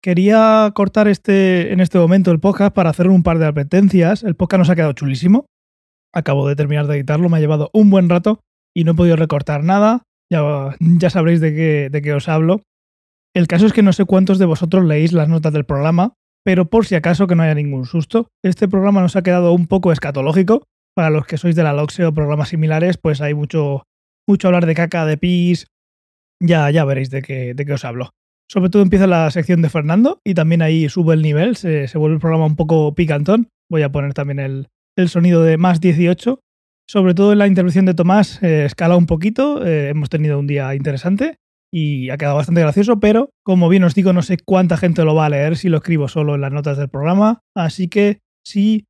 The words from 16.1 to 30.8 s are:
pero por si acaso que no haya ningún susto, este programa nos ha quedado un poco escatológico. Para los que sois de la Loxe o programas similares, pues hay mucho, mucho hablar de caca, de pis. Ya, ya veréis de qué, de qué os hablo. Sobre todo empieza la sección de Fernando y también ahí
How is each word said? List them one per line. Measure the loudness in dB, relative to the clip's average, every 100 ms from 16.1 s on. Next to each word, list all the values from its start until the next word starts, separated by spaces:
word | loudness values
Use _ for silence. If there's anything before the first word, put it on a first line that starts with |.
| _ _ _
pero | -2 0 2
por | 0 0
si | -2
acaso | 0 0 2
que | 2
no |
haya | 2 0
ningún | -4 -6 -4
susto, | -4 -2 -4 -4 _
este | -4 -2 0
programa | 0 2 2
nos | 2 0
ha |
quedado | 0 0 2
un | 2 2
poco | 0 0
escatológico. | -2 -4 -6 -2 0 2 0 _ _ _
Para | -2 0
los | 0 -2
que | -4
sois | -2 0
de |
la | 0
Loxe | 0 -4 -2
o | -2
programas | -2 -2 -2 -4
similares, | -2 -2 0 0 -2
pues | -4 -4
hay | -4
mucho, | -6 -4 -4 -4 -6 _ _ _ _ -2
mucho | 0 2
hablar | 2 2
de | 0
caca, | -2 -2 -2
de | -2
pis. | 0 0 0 -2 -6 _ _ _ _ _ _ _
Ya, | 0 2 2
ya | 0
veréis | 0 -4 -6
de | -10
qué, | -10 -10 -10
de | -8 -8
qué |
os | -8 -8
hablo. | -10 -12 _ _ _ _
Sobre | -2 0
todo | 2
empieza | 4 4 2
la | 2 0
sección | -2 -2 0
de | 0
Fernando | -2 -2 2 2 0 -4
y |
también | 0 2 2
ahí | 2 0